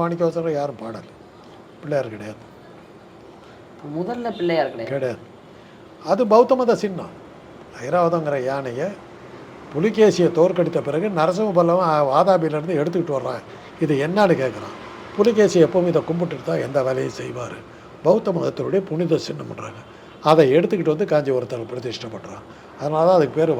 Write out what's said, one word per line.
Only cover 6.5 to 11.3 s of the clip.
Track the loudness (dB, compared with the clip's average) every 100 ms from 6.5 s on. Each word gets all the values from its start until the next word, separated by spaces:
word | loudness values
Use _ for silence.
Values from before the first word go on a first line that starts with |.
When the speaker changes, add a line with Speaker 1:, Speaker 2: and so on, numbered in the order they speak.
Speaker 1:
மத | 2 2 0
சின்னம். | -2 -6 -12 -16 -20 -20 -20 -20 -20 -12
ஐராவதங்கிற | -2 0 2 0 -2 -2
யானையை | -2 -4 -6 -6 -6 -8 -16 -20 -20 -20 -20 -20 -10
புலிகேசியை | -2 0 4 4 6 2
தோற்கடித்த | 4 2 2 0 -2
பிறகு | -2 -2 -2
நரசிம்ம | 0 0